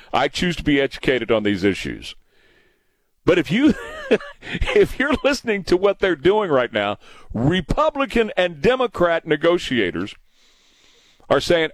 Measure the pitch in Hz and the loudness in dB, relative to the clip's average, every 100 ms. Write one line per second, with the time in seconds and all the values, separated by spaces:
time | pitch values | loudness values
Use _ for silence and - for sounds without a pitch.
0 | - - 143 - 180 165 - 143 135 - | -6 -2 -2 -2 -4 -2 0 0 0 -2
1 | - 127 110 110 104 98 101 90 69 53 | -2 -2 0 0 2 0 0 -2 -6 -10
2 | - - _ _ _ _ _ _ _ _ | -14 -20 _ _ _ _ _ _ _ _
3 | _ _ 139 180 - 196 294 - - 622 | _ _ 0 0 0 0 2 0 -6 -14
4 | 554 - 571 - - - - 466 381 - | -2 -2 -2 -18 -12 -4 0 2 2 0
5 | 269 262 269 285 233 202 170 175 202 196 | -2 0 0 -2 -2 -4 0 2 2 2
6 | 196 160 147 214 196 135 120 110 101 101 | 0 2 2 2 2 0 2 0 -2 -2
7 | - - - 110 131 185 - - 311 277 | -10 -20 -10 -2 0 0 0 0 0 0
8 | 262 233 220 - 180 156 180 254 233 - | -2 0 0 0 -2 0 0 2 0 0
9 | 175 165 165 151 165 175 - 120 90 82 | 0 0 0 0 2 2 0 0 0 -2
10 | 98 - _ _ _ _ _ _ _ _ | -6 -10 _ _ _ _ _ _ _ _
11 | _ _ - 139 - 170 160 | _ _ -2 0 2 2 2